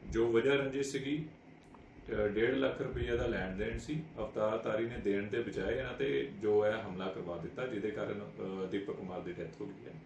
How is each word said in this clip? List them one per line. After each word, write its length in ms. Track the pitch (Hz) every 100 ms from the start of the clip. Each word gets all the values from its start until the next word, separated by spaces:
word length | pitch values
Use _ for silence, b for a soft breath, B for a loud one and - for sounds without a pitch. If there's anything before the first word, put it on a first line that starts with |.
| -
ਜੋ 220 | 113 117
ਵਜ੍ਹਾ 220 | 113 131
ਰੰਜਿਸ਼ 360 | 139 135 135 135
ਸੀਗੀ, 340 | 135 131 156
ਅਹ, 1040 | 156 - - - - - - - - 107 104
ਡੇਢ 220 | 101 120
ਲੱਖ 300 | 135 131 -
ਰੁਪਈਆ 360 | - - 120 120
ਦਾ 100 | 120
ਲੈਣ 300 | 98 92 92
ਦੇਣ 220 | 113 117
ਸੀ। 240 | - 156 - -
ਅਵਤਾਰ 400 | 107 113 107 113
ਧਾਰੀ 280 | 110 107 117
ਨੇ 100 | 120
ਦੇਣ 320 | 101 98 104
ਦੇ 140 | 120
ਬਜਾਏ 360 | 104 98 95 120
ਇਹਨਾਂ 160 | 123
ਤੇ 380 | 127 139 - - 101
ਜੋ 220 | 107 104
ਹੈ 180 | 104 110 98
ਹਮਲਾ 220 | 92 95
ਕਰਵਾ 280 | 92 85 85
ਦਿੱਤਾ, 300 | 80 - 127
ਜਿਹਦੇ 240 | 107 104
ਕਾਰਨ, 400 | 110 101 101 104 -
ਅਹ, 280 | 98 95 92
ਦੀਪਕ 280 | 101 98
ਕੁਮਾਰ 260 | - 95 90
ਦੀ 120 | 87
ਡੈਥ 280 | 85 82 -
ਹੋ 60 | -
ਗਈ 200 | - -
ਹੈ। 60 | 80